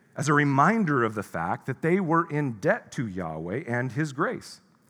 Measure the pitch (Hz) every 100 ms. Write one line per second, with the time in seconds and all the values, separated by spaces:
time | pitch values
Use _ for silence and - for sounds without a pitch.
0 | _ - 139 147 143 139 160 226 175 143
1 | 113 107 95 85 85 117 - 131 160 190
2 | 165 165 170 147 143 107 151 240 - -
3 | 113 92 82 78 85 117 117 120 127 110
4 | 156 127 208 220 - - _ _